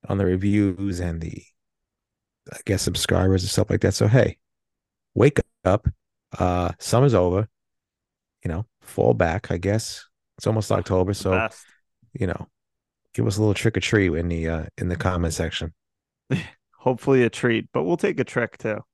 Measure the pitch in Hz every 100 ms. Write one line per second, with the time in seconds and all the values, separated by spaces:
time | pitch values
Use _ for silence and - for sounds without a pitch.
0 | - 98 92 92 98 104 101 87 101 87
1 | 87 85 80 - - _ _ _ _ _
2 | _ _ _ _ - - - 95 - 90
3 | - 90 92 95 92 - 98 98 98 98
4 | - 123 - - _ _ _ _ _ _
5 | _ - 135 - - _ 92 101 - -
6 | _ _ _ - 90 90 87 - - 113
7 | 139 107 90 92 110 _ _ _ _ _
8 | _ _ _ _ - 82 110 _ - -
9 | - - 85 82 - 87 92 110 - -
10 | - _ _ - - 110 104 101 92 92
11 | 92 98 95 92 101 - - _ _ _
12 | _ - 92 - - _ _ _ _ _
13 | _ - 113 98 107 98 117 95 - 107
14 | 92 80 87 82 80 82 78 - 90 87
15 | 92 90 85 80 82 - 82 _ _ _
16 | _ _ _ 127 - _ _ _ 127 123
17 | - 131 117 - 123 113 - - 160 175
18 | - 117 - - 95 - 113 107 -